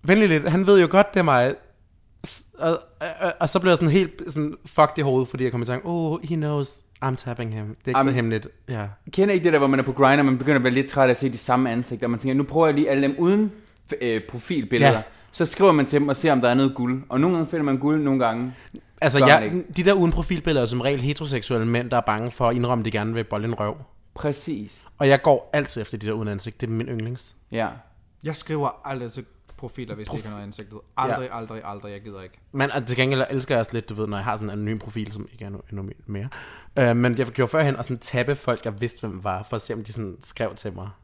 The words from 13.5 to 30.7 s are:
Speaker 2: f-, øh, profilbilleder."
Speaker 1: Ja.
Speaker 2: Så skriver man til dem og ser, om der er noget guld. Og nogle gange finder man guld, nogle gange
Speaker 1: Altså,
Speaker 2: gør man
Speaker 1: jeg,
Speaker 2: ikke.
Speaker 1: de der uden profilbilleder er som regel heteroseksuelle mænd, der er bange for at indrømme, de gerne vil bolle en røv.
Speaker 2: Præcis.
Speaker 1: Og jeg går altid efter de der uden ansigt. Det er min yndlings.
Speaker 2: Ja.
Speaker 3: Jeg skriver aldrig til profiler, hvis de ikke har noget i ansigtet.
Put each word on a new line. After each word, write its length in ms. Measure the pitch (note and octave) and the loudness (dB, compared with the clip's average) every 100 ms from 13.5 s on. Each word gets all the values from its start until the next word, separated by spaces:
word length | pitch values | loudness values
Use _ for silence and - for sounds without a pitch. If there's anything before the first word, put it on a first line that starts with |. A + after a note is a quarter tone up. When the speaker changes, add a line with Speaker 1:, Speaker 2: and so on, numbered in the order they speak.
| - _ _ _ | -4 _ _ _
Speaker 2:
f-, 20 | - | -6
øh, 200 | B2 A2 A2 | -2 -2 -4
profilbilleder." 600 | A#2+ - E3 G#2 A#2+ C#3 | -14 -6 -4 0 4 6
Speaker 1:
Ja. 100 | A2+ - - - | 4 -2 -18 -20
Speaker 2:
Så 140 | - D#3+ | -4 -4
skriver 260 | - F#3+ | 4 6
man 140 | D#3 C3+ | 6 4
til 140 | D3 | 2
dem 100 | C#3+ | 2
og 60 | C3+ | 0
ser, 160 | D#3+ | 2
om 100 | C3+ | 4
der 80 | B2 | 4
er 40 | |
noget 220 | B2 C#3 C3+ | 4 2 0
guld. 280 | B2 C3 C3 | -2 -4 -2
Og 100 | B2+ | 0
nogle 160 | E3 F3 | 2 2
gange 120 | D#3 | 0
finder 120 | E3+ | -2
man 140 | D3 C3+ | 0 0
guld, 260 | C#3+ D#3 | 2 2
nogle 220 | C#3+ C3+ A#2+ | 2 2 0
gange 280 | A#2 B2+ B2+ - - _ _ | -2 -6 -10 -20 -20 _ _
Speaker 1:
Altså, 180 | D3+ C3 | 2 4
Speaker 2:
gør 60 | B2+ | 8
man 80 | D3+ | 6
Speaker 1:
jeg, 80 | G#2+ | 4
Speaker 2:
ikke. 180 | F3 - - | -4 -4 0
Speaker 1:
de 60 | |
der 100 | F3+ | 2
uden 180 | G3 E3+ | 4 4
profilbilleder 500 | E3+ E3 F3 E3+ D3 | 2 -2 -2 0 0
er 40 | A#2 | 0
som 160 | B2 | 0
regel 200 | B2 C#3+ | -2 -2
heteroseksuelle 680 | C3 C#3+ D3+ C3+ G2+ A#2+ A2+ | -2 -4 -4 -4 -2 -2 0
mænd, 220 | A#2+ B2 | 0 0
der 80 | A#2+ | 0
er 40 | |
bange 300 | A2+ G#2+ A#2+ | 0 -2 -4
for 180 | - A#2+ | 0 0
at 60 | A#2+ | 2
indrømme, 280 | A#2+ B2 | 0 0
de 80 | A2 | 0
gerne 220 | A2 G#2+ | -2 -2
vil 100 | A2+ | -4
bolle 240 | A2 G#2 A2+ | -4 -4 -4
en 120 | A#2 | -4
røv. 180 | G#2 D3 C3+ - _ - | -4 -6 -14 -20 _ -6
Speaker 2:
Præcis. 680 | D3+ C#3+ - C3 G#2+ - - - | -4 -4 -6 -8 -8 -16 -20 0
Speaker 1:
Og 100 | C#3 | 4
jeg 140 | C3+ | 6
går 280 | - C3+ - | 6 2 2
altid 280 | D3+ C#3+ - | -4 -4 -6
efter 160 | G#2+ A2 | -8 -8
de 100 | G#2+ | -6
der 60 | |
uden 140 | A2 G#2+ | -4 -4
ansigt. 340 | G2+ A2+ - | -6 -8 -8
Det 60 | A#2+ | -6
er 40 | |
min 160 | A2+ B2 | -4 -4
yndlings. 480 | A#2+ A2 B2+ - - _ | -6 -8 -10 -14 -20 _
Speaker 2:
Ja. 160 | A2+ A2 B2 - _ _ _ | -6 -6 -6 -20 _ _ _
Speaker 3:
Jeg 120 | D3 D3+ | -10 -8
skriver 460 | - D#3 C#3 - C#3 | -6 -4 -4 -6 -10
aldrig 260 | C3+ A#2+ | -8 -8
til 140 | C3 A#2+ _ _ - | -12 -16 _ _ -16
profiler, 380 | B2 - A2+ G#2+ | -16 -12 -12 -12
hvis 120 | G#2 | -10
de 100 | - | -10
ikke 100 | G#2+ | -10
har 60 | G#2 | -12
noget 100 | G2+ | -14
i 20 | |
ansigtet. 320 | G2+ G#2 | -16 -18